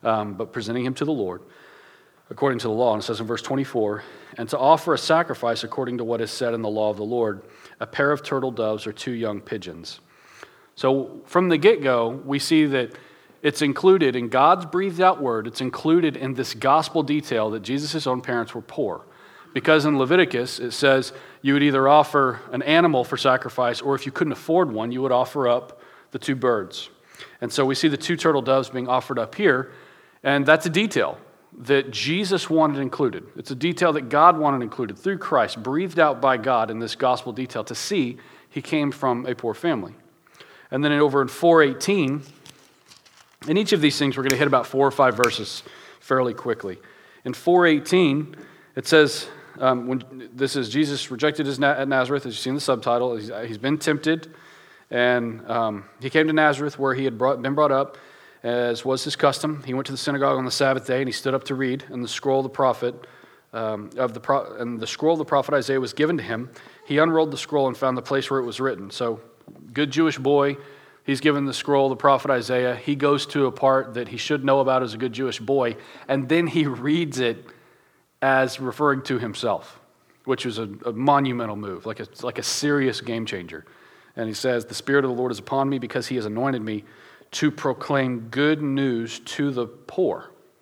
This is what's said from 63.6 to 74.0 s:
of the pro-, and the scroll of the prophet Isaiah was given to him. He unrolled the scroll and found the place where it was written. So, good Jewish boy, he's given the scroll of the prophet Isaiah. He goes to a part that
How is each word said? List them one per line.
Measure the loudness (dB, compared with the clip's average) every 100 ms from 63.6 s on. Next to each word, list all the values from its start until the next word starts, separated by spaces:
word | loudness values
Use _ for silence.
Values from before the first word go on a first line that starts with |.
| -6 -6 -8 -4
of | -4 -4
the |
pro-, | -2 -2 -2 -10
and | -8 -8
the | -8
scroll | -2 0
of | 0
the | 0
prophet | 0 2
Isaiah | 0 0 -2
was | -2
given | 0 0 0
to |
him. | -4 -8 -8 -16 -20 -20 -2
He | 2
unrolled | 4 4 2
the | -2
scroll | -4 0 0
and | 0
found | -2 -2
the |
place | -2 -2 0
where | -2
it | -2
was | -4
written. | -4 -4 -10
So, | -6 -4 -4 -10 _ -20 -20 -12
good | -4 -2
Jewish | 2 0 2
boy, | 2 4 4 0 -10 -20 -20 _
he's | -4 0
given | 2 2 0
the |
scroll | -4 0 2 2
of |
the | 2
prophet | 4 4 4
Isaiah. | 0 2 0 0 -2
He | -4 0
goes | 2 2 0
to | 0 0
a |
part | 2 2 2 0
that | -8